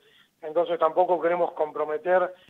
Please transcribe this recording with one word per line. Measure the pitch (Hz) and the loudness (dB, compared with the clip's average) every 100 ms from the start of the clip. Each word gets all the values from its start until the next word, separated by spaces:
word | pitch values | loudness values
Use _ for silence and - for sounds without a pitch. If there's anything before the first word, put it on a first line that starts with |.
| _ _ _ _ | _ _ _ _
entonces | 156 156 165 165 | -4 -2 -2 2
tampoco | 160 160 180 175 | 2 2 2 2
queremos | 165 175 165 | 0 0 -2
comprometer | - 151 143 151 151 175 185 180 - | -2 -4 -4 -4 -4 0 2 2 -6